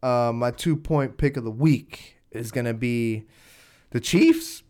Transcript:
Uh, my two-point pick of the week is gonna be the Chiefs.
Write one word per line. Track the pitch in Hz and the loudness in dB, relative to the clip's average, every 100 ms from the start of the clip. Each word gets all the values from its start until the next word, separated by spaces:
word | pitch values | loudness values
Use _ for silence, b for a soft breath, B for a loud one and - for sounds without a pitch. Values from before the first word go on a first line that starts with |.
Uh, | 131 123 120 | 0 0 0
my | 117 123 | 0 -2
two-point | 117 - 156 151 156 135 - | -2 -2 -2 0 0 0 0
pick | 151 143 | -2 -2
of | |
the | 113 | -8
week | 110 151 147 - - - _ _ | 0 2 2 0 -20 -20 _ _
is | - 113 | -10 -8
gonna | 120 120 | -4 -4
be | 113 120 120 117 110 107 b b b b b b | -2 -2 0 -2 -4 -8 b b b b b b
the | - | -8
Chiefs. | - 170 320 320 - - _ | 0 4 6 4 0 -14 _